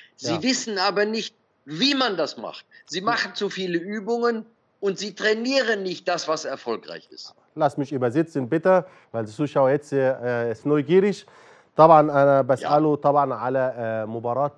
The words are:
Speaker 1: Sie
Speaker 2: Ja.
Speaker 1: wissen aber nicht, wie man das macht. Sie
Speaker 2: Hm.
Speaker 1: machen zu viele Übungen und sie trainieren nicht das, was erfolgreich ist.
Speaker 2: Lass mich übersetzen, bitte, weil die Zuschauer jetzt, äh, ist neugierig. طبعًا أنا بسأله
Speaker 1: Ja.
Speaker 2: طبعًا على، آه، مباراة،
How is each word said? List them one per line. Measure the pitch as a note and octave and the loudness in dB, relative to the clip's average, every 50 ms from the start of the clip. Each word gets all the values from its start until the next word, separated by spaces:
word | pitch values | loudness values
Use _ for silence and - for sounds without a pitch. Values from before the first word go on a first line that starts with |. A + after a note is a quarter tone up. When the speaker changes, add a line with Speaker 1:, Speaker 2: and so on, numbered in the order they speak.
| - _ _ | -20 _ _
Speaker 1:
Sie | - B2+ - A#2 | -10 -6 -4 -4
Speaker 2:
Ja. | - | -2
Speaker 1:
wissen | - C4 B3+ - - A3+ G#3 F#3 | 0 -2 -2 -2 -4 -6 -4 -2
aber | F#3 G3+ F3+ G3+ G#3 | 0 0 2 0 0
nicht, | G#3+ A3 A3+ - - - _ _ _ _ _ _ | 0 -2 -4 -6 -8 -14 _ _ _ _ _ _
wie | C#3 D3+ E3 C4 C#4 C#4+ | -12 -6 -2 0 0 0
man | C4 C4 A#3 F#3+ | 0 0 0 0
das | E3 D3 C3 - | -2 -4 -4 -6
macht. | A#2+ G#2 E2+ - - - _ - - _ | -10 -12 -12 -12 -14 -20 _ -20 -20 _
Sie | - C#3+ F#3 | -10 -10 -4
Speaker 2:
Hm. | F#3+ | -2
Speaker 1:
machen | A3+ A#3 A3 - F#3+ - | -2 -2 -2 -4 -6 -6
zu | - G#3 F#3 | -6 -6 -6
viele | - F#3 F#3+ F3+ F3 E3+ | -4 -6 -4 -2 -2 -4
Übungen | E3 G3+ G#3 A3 F#3+ A3 A#3 A#3 A#3 A#3+ A#3 A3 A3 - _ _ _ _ _ _ | -4 -4 -8 -8 -4 -4 -2 0 0 0 -2 -2 -6 -12 _ _ _ _ _ _
und | G3+ G3 F#3 - | -4 -4 -4 -4
sie | G3 G#3 - | -8 -10 -8
trainieren | - G#3+ G#3+ A3 A3+ A#3 B3+ C#4 C4+ A#3 A3 A3 G3+ | -2 0 0 0 0 -2 0 0 0 0 0 -2 -2
nicht | F#3+ F#3 E3+ - - F3+ | -4 -6 -8 -6 -4 -4
das, | F3 D#3+ - D#3 | -4 -4 -2 -4
was | D#3+ D#3 D3+ | -4 -4 -4
erfolgreich | B2+ C#3 - - A#2+ A2 - - - E2+ E2 - _ | -8 -10 -8 -6 -6 -6 -6 -8 -12 -16 -16 -16 _
ist. | - - - - - _ _ _ _ | -20 -20 -20 -20 -20 _ _ _ _
Speaker 2:
Lass | D#3 D#3 C#3 - D3+ | -2 -2 0 0 -2
mich | C3+ - | -6 -4
übersetzen, | D3+ B2+ B2+ A#2+ A2+ D#3+ D#3+ E3 - C#3 B2+ A2+ | -2 -2 -2 0 0 0 -2 0 -4 -6 -4 -2
bitte, | D#3+ E3 E3 F#3 F#3 F3+ D#3+ - - - _ _ | -2 0 2 4 4 2 2 -2 -12 -20 _ _
weil | - A#2 A2 | -8 -8 -8
die | G#2+ | -8
Zuschauer | G#2+ - D3 C3+ - D3 C3+ C3 | -4 -6 -6 -2 2 2 4 4
jetzt, | C#3+ C#3+ C#3 - | 2 0 -2 -2
äh, | C#3 C3+ C3+ C3+ C3 A#2+ A#2+ B2 B2 A#2 A#2 A#2 | -2 0 0 0 0 -2 -4 -4 -2 -2 -2 -4
ist | A2 - - | -4 -4 -2
neugierig. | C#3+ D3 D3+ C3+ C3 F3 F#3+ G3 G#3 F3+ - - - - - - - - - _ _ _ | 0 0 0 2 4 4 4 4 4 0 -4 -10 -18 -20 -20 -20 -20 -20 -20 _ _ _
طبعًا | - D#3 E3 D#3+ D3+ | 6 8 10 10 8
أنا | D3+ D3+ C#3+ C#3 C#3 C#3+ C#3 C3+ | 6 6 4 4 4 6 4 4
بسأله | B2+ B2 C3 B2 - - D3 D3+ D#3 D3+ D3 | 2 2 0 -2 0 0 2 2 4 2 0
Speaker 1:
Ja. | D3 | 2
Speaker 2:
طبعًا | D3 C#3+ C#3+ D3 C#3+ C3 B2 | 0 2 2 2 2 0 -2
على، | G#2+ A#2 B2+ C3 C3 B2+ B2+ A#2 | -4 -4 -2 -2 -2 -2 -2 -4
آه، | A#2+ A#2 A2+ A2 A2 G#2+ | -4 -6 -4 -4 -4 -6
مباراة، | G#2+ A2+ A#2 A2+ A#2+ A#2+ C3 C#3+ C#3+ C#3+ | -6 -8 -6 -6 -4 -2 -2 -2 -4 -4